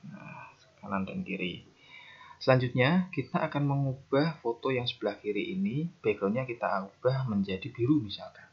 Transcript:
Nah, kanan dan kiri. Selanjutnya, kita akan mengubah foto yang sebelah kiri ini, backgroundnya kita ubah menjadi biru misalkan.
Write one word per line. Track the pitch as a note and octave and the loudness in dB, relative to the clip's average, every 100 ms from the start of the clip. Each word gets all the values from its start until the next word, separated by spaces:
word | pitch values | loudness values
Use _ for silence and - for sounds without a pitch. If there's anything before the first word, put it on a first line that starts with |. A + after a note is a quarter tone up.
| C2+ | -16
Nah, | - - - - - _ _ | -16 -16 -16 -18 -20 _ _
kanan | G2+ G2 F#2+ | -6 -4 -4
dan | F#2+ | -6
kiri. | F#2 F#2+ F#2 F2 - _ - - - - - - | -6 -4 -4 -6 -14 _ -20 -20 -20 -20 -20 -6
Selanjutnya, | - C3 B2 B2+ B2+ F3+ F3+ | 4 4 4 2 4 4 2
kita | - C3 - D#3+ | -4 -2 -2 0
akan | D3 C#3+ | 0 0
mengubah | C#3 C3+ B2+ - C#3 D#3 D#3 | 2 0 -4 0 2 2 0
foto | A#2+ A#2 C3+ | -4 -2 0
yang | B2+ B2 | 0 -2
sebelah | - G#2 G2+ | -2 -4 -4
kiri | G#2 G#2 - F#2+ | -4 -2 -2 0
ini, | G2 C3 E3 - | 0 0 -4 -2
backgroundnya | A2+ G#2 G2 A#2 B2+ | -2 0 2 0 -2
kita | A#2+ F#2+ F#2+ G2 | -2 -2 -2 -4
ubah | _ B2+ C3 B2+ | _ 0 2 0
menjadi | G2+ G2 F#2 - | 0 0 -2 -6
biru | - A#2 D3+ | -2 2 4
misalkan. | G#2+ F#2+ F2+ - - | 2 -8 -12 -16 -20